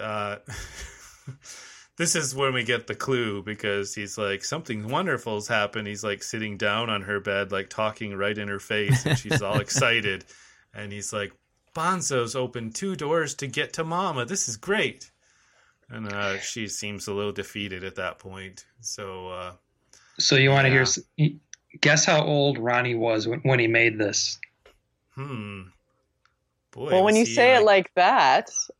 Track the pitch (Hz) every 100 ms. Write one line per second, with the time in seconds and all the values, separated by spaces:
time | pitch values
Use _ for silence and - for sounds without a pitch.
0 | 107 107 104 104 - 101 - - - -
1 | - - - - - - - - _ -
2 | 170 170 139 131 135 127 117 117 - 110
3 | - 127 113 101 98 107 107 101 101 -
4 | 98 - 101 98 - 151 170 107 107 143
5 | 185 123 117 104 104 113 104 113 104 101
6 | 107 101 - 113 110 101 107 107 117 104
7 | 95 104 101 98 95 98 98 - 110 107
8 | 107 98 101 107 101 98 - 107 101 127
9 | - 127 107 147 101 107 104 135 127 117
10 | 104 95 - - - _ _ 107 104 104
11 | 98 107 101 - _ _ _ - 165 185
12 | - 131 120 135 127 123 113 110 196 175
13 | 147 165 147 - 139 131 147 - 160 170
14 | 190 135 117 - - 110 175 208 139 -
15 | - _ _ _ _ _ _ _ _ 113
16 | 107 101 101 98 - 120 104 - 104 101
17 | 107 101 104 101 95 104 101 90 95 95
18 | 90 87 95 95 95 95 - _ 113 -
19 | 101 95 92 90 90 87 _ _ _ _
20 | _ - - 139 135 139 135 131 127 -
21 | - - 151 - _ - _ - 147 151
22 | - 156 151 147 143 120 117 120 123 117
23 | 117 110 113 120 135 131 113 117 117 107
24 | 104 - - - - _ _ _ _ _
25 | _ - 143 120 104 98 92 _ _ _
26 | _ _ _ _ _ _ _ - 143 185
27 | 202 214 226 233 247 254 214 196 180 -
28 | 180 262 139 143 - - - -